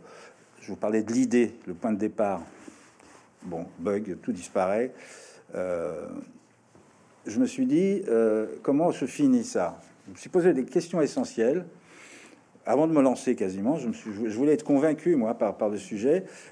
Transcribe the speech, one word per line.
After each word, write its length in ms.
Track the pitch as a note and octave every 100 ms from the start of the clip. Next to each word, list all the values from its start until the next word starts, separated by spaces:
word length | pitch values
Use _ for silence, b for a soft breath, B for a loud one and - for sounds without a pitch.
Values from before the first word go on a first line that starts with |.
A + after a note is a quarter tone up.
| B B B B _ -
je 60 | -
vous 60 | F#2
parlais 280 | G#2+ A2
de 100 | A2
l'idée, 420 | A#2+ B2 A#2+ G#2+ - -
le 80 | E2+
point 160 | A#2
de 80 | G2+
départ. 420 | G#2+ - G2+ F2+ E2 B B B B B B B B _
Bon, 220 | - - - -
Bug, 380 | G#2 G2+ G#2 E2+
tout 100 | -
disparaît. 600 | F#2+ - G2+ F#2 G#2+ B2+ B B B B B -
Euh, 540 | - F2+ F2 E2 D#2+ E2 - - - _ _ _ - - _ _ _ -
je 120 | A2
me 60 | A#2+
suis 200 | - B2+
dit, 340 | D#3 G3 G3 F#3+
euh, 400 | A2+ A2+ G#2+ G#2+ -
comment 280 | D#3+ C#3+ E3+
je 140 | - B2+
finis 380 | - C#3 B2
ça ? 360 | A2+ G#2+ E2+ - - - -
Je 40 |
me 40 | F#2
suis 120 | -
posé 240 | F#3 F3+
des 120 | C3 A#2+
questions 360 | F3 - E3+
essentielles. 640 | C3+ C3+ A#2+ - A2+ F3 F3 B B B B B B B _ - -
Avant 220 | B2+ E3
de 60 |
me 80 | D3+
lancer 340 | C3+ A#2 C3 A#2+
quasiment, 400 | F#2+ F#2+ A2 D#3+
je 140 | A#2+
me 40 |
suis, 160 | - A2+
je 240 | G2+ A2+ G#2+
voulais 160 | C#3+
être 100 | C#3+
convaincu, 540 | - C#3 D#3 D3+ F3 D3+
moi, 160 | A2
par, 240 | A#2 G#2+ -
par 100 | G#2+
le 100 | G2+
sujet. 460 | F#2+ G#2+ B2+ F3+ F#3 B B